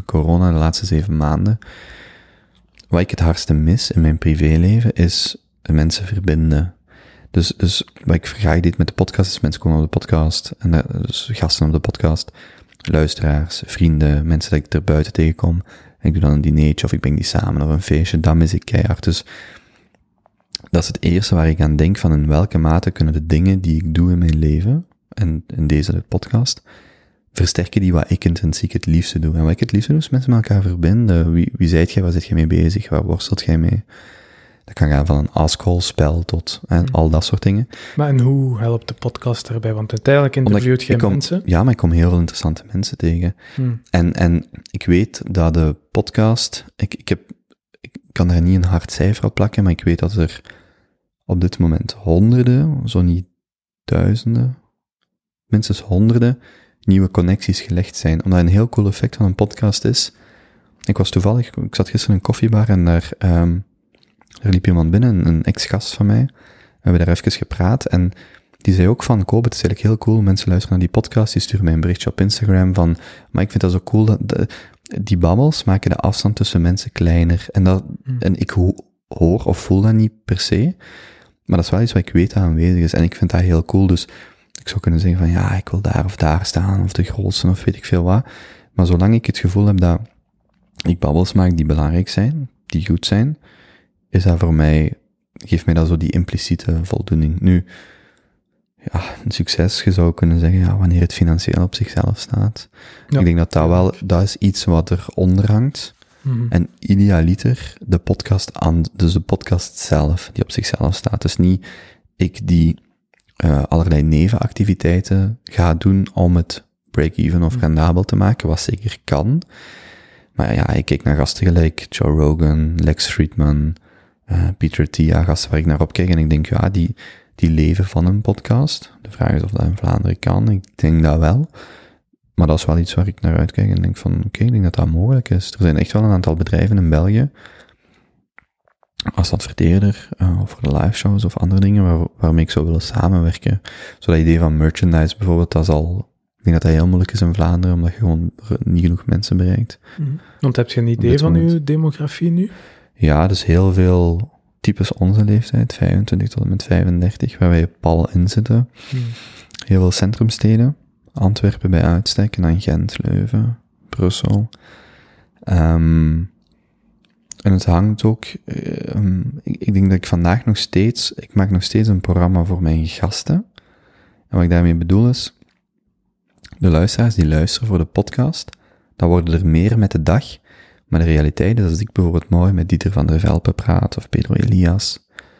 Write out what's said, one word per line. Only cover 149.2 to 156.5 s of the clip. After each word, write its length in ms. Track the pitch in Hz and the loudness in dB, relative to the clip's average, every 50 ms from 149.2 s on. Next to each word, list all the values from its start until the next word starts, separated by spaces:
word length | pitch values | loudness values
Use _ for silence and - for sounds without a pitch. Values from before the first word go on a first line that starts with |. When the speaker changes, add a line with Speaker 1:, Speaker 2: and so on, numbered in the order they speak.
| - - 95 | -2 -2 -2
Speaker 1:
bereikt. 420 | 92 90 92 95 104 110 - - - _ - - | 0 0 0 0 0 -2 -6 -10 -16 _ -16 -10
Speaker 2:
Mhm. 120 | - 151 135 147 - - - - _ | -8 -6 -6 -6 -8 -12 -18 -8 _
Want 160 | - 131 123 | -4 -2 -2
heb 140 | 139 120 - | -2 -4 -2
je 100 | - 120 | -2 -2
een 60 | 117 | -2
Speaker 1:
Op 40 | 117 117 | 0 0
Speaker 2:
idee 160 | 110 120 117 | 0 0 2
Speaker 1:
dit 100 | 131 143 | 2 2
Speaker 2:
van 100 | 151 165 | 2 2
Speaker 1:
moment. 200 | 165 165 165 170 | 2 2 2 2
Speaker 2:
uw 120 | 170 160 143 | 0 0 -2
demografie 680 | 139 151 156 160 156 147 - 147 147 - - 170 170 | -2 -2 0 -2 -2 -2 -4 -8 -8 -6 -4 -2 -2
nu? 200 | 170 180 190 226 - - - - - _ _ _ _ | 0 0 -2 -4 -6 -14 -20 -20 -20 _ _ _ _
Speaker 1:
Ja, 340 | - - 78 73 76 85 | 0 2 2 4 4 2
dus 180 | 95 98 - - | 2 0 -2 0
heel 280 | - 82 90 95 95 92 | 2 2 4 4 2 2
veel 580 | 95 92 90 90 90 87 85 85 90 107 - _ _ _ _ _ _ | 2 4 4 4 2 2 2 0 -2 -4 -8 _ _ _ _ _ _
types 340 | - 104 98 - 92 - - | -4 -2 -2 -2 -4 -4 -2
onze 300 | - 90 92 101 107 104 | 0 0 2 2 2 2
leeftijd, 500 | 104 104 113 117 - - 113 117 - - | 2 2 0 0 0 -2 -2 -2 -2 -2
vijfentwintig 560 | - - 87 90 95 107 - - 98 101 107 | -2 0 0 0 0 0 0 -2 -2 -2 -2
tot 140 | - - - | -4 -4 -2
en 60 | |
met 140 | 90 | -2